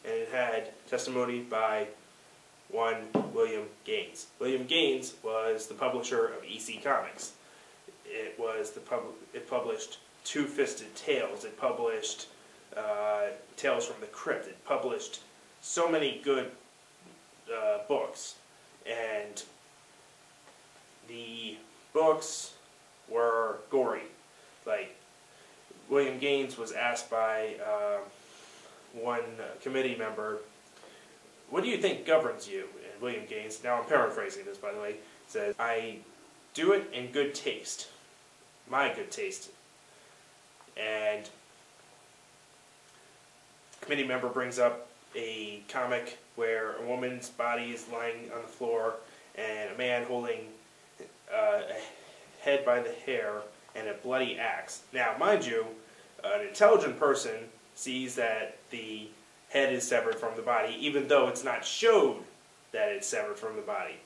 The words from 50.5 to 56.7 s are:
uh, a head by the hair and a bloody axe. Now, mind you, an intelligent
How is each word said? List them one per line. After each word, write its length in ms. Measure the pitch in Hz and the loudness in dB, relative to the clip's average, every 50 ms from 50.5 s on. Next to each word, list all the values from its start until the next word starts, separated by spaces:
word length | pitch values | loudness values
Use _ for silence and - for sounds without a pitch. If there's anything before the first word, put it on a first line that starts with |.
| - - - - - - - - - - - - - - - - | -16 -20 -20 -20 -20 -20 -20 -20 -18 -18 -18 -18 -18 -20 -12 -4
uh, 320 | - 220 214 214 208 208 - 190 | 0 2 4 4 4 2 0 -2
a 140 | 202 - - - - - - - - - - - - - | -6 -6 -8 -10 -14 -18 -20 -20 -20 -20 -20 -20 -20 -2
head 240 | - 147 139 135 - | 2 4 4 4 6
by 160 | 123 120 123 | 4 4 4
the 120 | 120 113 | 4 -2
hair 500 | - - - 135 123 117 110 104 107 107 107 - - - - - - | -6 -6 -4 -2 -2 0 0 -2 -4 -4 -8 -10 -16 -20 -20 -14 -10
and 120 | 110 110 107 | -8 -6 -6
a 60 | 101 | -6
bloody 440 | - - 127 127 131 131 117 - 113 | -6 -4 -2 0 0 0 0 0 -2
axe. 440 | 117 113 - - - - - - - - | -2 -2 -2 -4 -6 -8 -12 -14 -14 -6
Now, 240 | - 127 120 113 - 131 | -2 0 0 2 2 4
mind 260 | 165 196 208 - - | 6 6 6 6 4
you, 220 | 120 113 113 113 - - - - - - - - - - - | 2 0 0 0 -2 -6 -12 -16 -20 -20 -20 -20 -20 -16 -6
an 240 | - 196 208 208 208 | -2 0 0 0 0
intelligent 500 | 202 - - 214 202 | -4 4 8 10 10